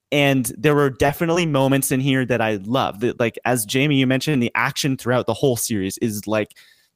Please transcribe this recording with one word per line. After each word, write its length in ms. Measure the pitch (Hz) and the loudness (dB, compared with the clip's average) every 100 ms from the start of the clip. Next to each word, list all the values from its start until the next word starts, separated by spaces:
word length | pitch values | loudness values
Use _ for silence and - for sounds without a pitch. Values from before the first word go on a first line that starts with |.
| _ | _
and 400 | 147 139 135 120 - | 2 2 2 0 -2
there 200 | 151 143 | 2 2
were 140 | 143 | 2
definitely 540 | 123 143 143 170 170 | 2 0 0 0 0
moments 460 | 170 139 135 135 131 | 0 2 2 2 0
in 80 | 131 | 0
here 260 | 139 131 127 | 0 0 0
that 140 | 123 | 0
I 160 | 113 107 | 0 -2
loved. 440 | 98 131 98 98 | -2 -2 -2 -2
That, 180 | 117 - | -4 0
like, 180 | 117 - | -2 -2
as 220 | - 123 107 | -2 -2 -2
Jamie, 300 | 131 147 139 | 0 2 2
you 100 | 131 | 2
mentioned, 340 | 131 139 147 | 0 0 0
the 120 | 120 | 0
action 420 | - 123 - 147 135 | 0 -2 -2 -4 -2
throughout 300 | 113 123 113 | 0 0 0
the 80 | |
whole 220 | 110 143 120 | 0 0 0
series 420 | - 107 95 - | -2 -2 -4 -2
is, 300 | 120 104 101 | -4 -4 -4
like, 280 | 107 104 - - _ _ | -2 -2 -8 -20 _ _